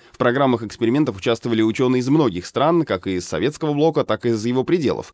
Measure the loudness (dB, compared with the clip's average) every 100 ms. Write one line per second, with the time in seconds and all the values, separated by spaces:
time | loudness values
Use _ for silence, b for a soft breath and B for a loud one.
0 | b -2 0 2 2 2 -2 -2 0 2
1 | 0 -2 -2 -2 0 0 2 2 0 0
2 | 2 2 2 -2 -6 -2 2 2 0 -2
3 | -2 -4 -4 -2 -2 -2 -4 0 2 2
4 | -2 -2 -2 -2 0 0 0 0 0 -2
5 | -6